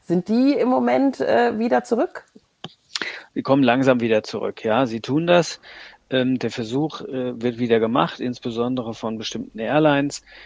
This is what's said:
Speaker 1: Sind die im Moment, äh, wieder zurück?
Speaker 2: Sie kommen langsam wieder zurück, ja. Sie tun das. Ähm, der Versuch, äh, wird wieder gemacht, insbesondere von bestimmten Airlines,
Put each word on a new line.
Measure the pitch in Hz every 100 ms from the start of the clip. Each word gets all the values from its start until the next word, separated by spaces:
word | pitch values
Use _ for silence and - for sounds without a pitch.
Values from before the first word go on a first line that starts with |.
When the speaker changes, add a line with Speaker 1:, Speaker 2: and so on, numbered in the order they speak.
Speaker 1:
Sind | - 175 180
die | 226 269
im | 285 254
Moment, | 254 240 254 277 254
äh, | - 226 240 220
wieder | 233 247
zurück? | - 233 349 - - - _ _ - _ _ - - - -
Speaker 2:
Sie | 139
kommen | - 139
langsam | 123 131 131 123
wieder | 113 107
zurück, | - 104 104 -
ja. | 110 113 127
Sie | 113
tun | 127 147 170
das. | 175 156 - - - - - -
Ähm, | 131 127 127
der | 117
Versuch, | - 110 131 156 -
äh, | 131 131 127 117
wird | 120 113
wieder | 120 113
gemacht, | 113 135 165 -
insbesondere | 127 120 123 113 120 127 117
von | 110 113 113
bestimmten | 110 113 - 107
Airlines, | 113 147 156 139 143 - - -